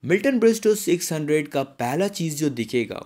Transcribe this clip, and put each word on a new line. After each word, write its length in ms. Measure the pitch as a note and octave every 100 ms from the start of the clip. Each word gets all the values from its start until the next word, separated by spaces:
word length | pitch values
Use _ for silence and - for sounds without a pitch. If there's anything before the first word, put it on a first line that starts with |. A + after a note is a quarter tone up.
मिल्टन 360 | A#2+ F#3 B3 B3+
ब्रिस्टो 340 | A3+ A3 G#3+ G#3+
सिक्स 360 | - F3 -
हंड्रेड 340 | D#3+ D3 D3+ D3
का 140 | C#3+
पहला 440 | C3+ - A#2+ C#3+ G3
चीज़ 280 | G3+ D#3+ D3
जो 120 | D3+
दिखेगा 500 | B2 A2+ B2+ A#2 -